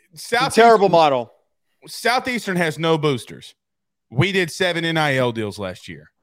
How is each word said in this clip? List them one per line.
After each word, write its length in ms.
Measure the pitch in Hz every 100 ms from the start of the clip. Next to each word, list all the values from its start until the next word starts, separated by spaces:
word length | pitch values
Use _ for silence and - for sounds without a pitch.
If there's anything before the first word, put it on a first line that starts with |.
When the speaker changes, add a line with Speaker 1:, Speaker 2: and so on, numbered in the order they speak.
| _
Speaker 1:
It's 120 | 156
a 40 | -
Speaker 2:
Southeastern 360 | 233 269 220
Speaker 1:
terrible 240 | 233 214 196
model. 420 | 170 156 127 117 _ _ _ _ _ -
Speaker 2:
Southeastern 680 | - 233 254 247 240 - 180
has 220 | 165 151
no 200 | 165 160
boosters. 560 | 151 123 - 85 - _ _ _ _ _ _
We 220 | 123 185
did 180 | 190 170
seven 340 | - 180 165
N 120 | 165 160
I 180 | 151 131
L 160 | 123
deals 260 | 113 107 95
last 300 | 95 90 -
year 220 | 73 76 _